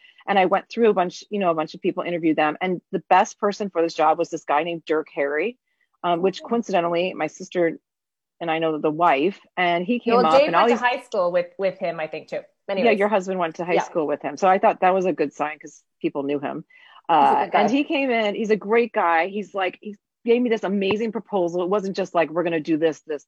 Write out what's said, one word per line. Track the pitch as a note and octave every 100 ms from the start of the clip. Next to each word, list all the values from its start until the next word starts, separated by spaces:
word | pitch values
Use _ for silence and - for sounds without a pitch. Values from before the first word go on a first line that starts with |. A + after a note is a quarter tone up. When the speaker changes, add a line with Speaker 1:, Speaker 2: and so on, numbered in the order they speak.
| _ _ -
Speaker 1:
And | G3+
I | F#3
went | F#3+ -
through | - A#3
a |
bunch, | F#3+ F3+ - -
you | G3+
know, | F3+
a | D#3+
bunch | D#3 F#3
of |
people, | F#3 F3
interviewed | E3+ F3 D#3+ D3+
them. | D3+ D#3
And | F#3 F3+ -
the | F#3+ -
best | F#3 G#3+ -
person | G3+ G3 G3+
for | F3
this | E3
job | - D#3 D#3+
was | E3
this | D#3+ -
guy | D3
named | F3 E3+ -
Dirk | D#3 D3+
Harry, | E3 C#3+ D3 G3 B3 _ _ _ _
um, | F3 E3+
which | F#3+ F#3
Speaker 2:
Oh. | -
Speaker 1:
coincidentally, | A#3+ A3 F#3 E3+ E3+ F3+
my | - D#3
sister | - F#3+ F#3 E3 - _ _ _ _ _ _
and | E3+
I | D#3+
know | D#3+ D#3
the | D#3
wife, | D3+ F3 C#3 E3 G3 _ -
and | F3+ F3 F3+
he | A#3+
came | A#3 A#3+
Speaker 2:
Well, | D#3+
Speaker 1:
up | G#3+
Speaker 2:
Dave | D4
Speaker 1:
and | E3+
all | A3+
Speaker 2:
went | A#3
to |
Speaker 1:
these | B3 C4
Speaker 2:
high |
school | - G#3+ F3
with, | F3+ F3 -
with | G3 F3+
him, | F3+ E3
I | D#3
think, | D#3+ -
too. | D#3 - _ -
Speaker 1:
Yeah, | G3+
Speaker 2:
Anyways. | A#3 G#3
Speaker 1:
your | G#3
husband | G#3 F#3 F#3
went | E3 D#3+
to | E3+
high |
Speaker 2:
Yeah. | F3
Speaker 1:
school | - F3 D3+
with | C#3+
him. | C#3+ C#3+
So | F#3+
I | F#3+
thought | A3 F3
that | F#3
was | F#3+ F#3
a |
good | D#3 D3
sign | - D3+ D3+
'cause | D3+ - _ _
people | E3+ D3
knew | C#3 D3
him. | C#3+ C#3 - _ - - -
Speaker 2:
He's | C#3
a |
Speaker 1:
Uh, | C#3 C3+ -
Speaker 2:
good |
guy. | F3+
Speaker 1:
and | G#3
he | C4+
came | D4 D4 C4+
in, | A#3 G#3+ G3+
he's | A3
a | G#3+
great | G3+ A#3 A#3
guy. | G#3+ F3 E3 F3
He's | G3+ F3+ G3
like, | F#3 -
he | A3 G3+ _ _ A#3
gave | A#3
me | B3
this | A3
amazing | F3+ G3+ F#3+ G#3 A3+
proposal. | A3 - F#3+ F3 F3
It | F3+
wasn't | G#3 F#3+ F#3+
just | F#3
like, | F3 D#3
"We're | D#3+
gonna | E3+ E3
do | D3+ D#3
this, | D#3+ D3+
this, | - D3